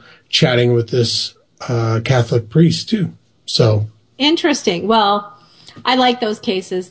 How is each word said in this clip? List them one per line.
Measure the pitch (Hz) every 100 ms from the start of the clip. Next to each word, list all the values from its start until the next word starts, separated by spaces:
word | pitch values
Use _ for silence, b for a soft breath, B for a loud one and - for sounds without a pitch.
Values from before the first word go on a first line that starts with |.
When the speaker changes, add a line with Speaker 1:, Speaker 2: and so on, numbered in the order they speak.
| B B _
Speaker 1:
chatting | - 139 123 120
with | 120 113
this, | 127 113 - - - _ - -
uh, | 120 113 110
Catholic | 113 127 117 123 -
priest | 156 170 - -
too. | 220 175 - _ _ -
So. | - 117 107 107 - _ -
Speaker 2:
Interesting. | 285 330 330 240 - 175 196
Well, | 226 202 202 208 B B B B B
I | 240 254
like | 254 240
those | 220 214
cases | - 190 185 185 185